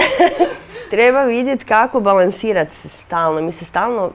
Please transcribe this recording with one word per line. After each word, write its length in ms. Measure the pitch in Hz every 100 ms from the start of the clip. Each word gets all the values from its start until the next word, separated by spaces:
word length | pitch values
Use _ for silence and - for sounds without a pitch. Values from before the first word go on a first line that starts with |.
| - 539 359 -
<laughs> 460 | 349 - - - -
treba 320 | 208 247 262
vidjet 420 | 269 233 254 269
kako 360 | - 220 254 262
balansirat 720 | 202 196 180 - 226 190 151
se 160 | - 151
stalno. 520 | - - 170 165 156
Mi 120 | 160
se 120 | 165
stalno, 460 | 165 175 220 233 180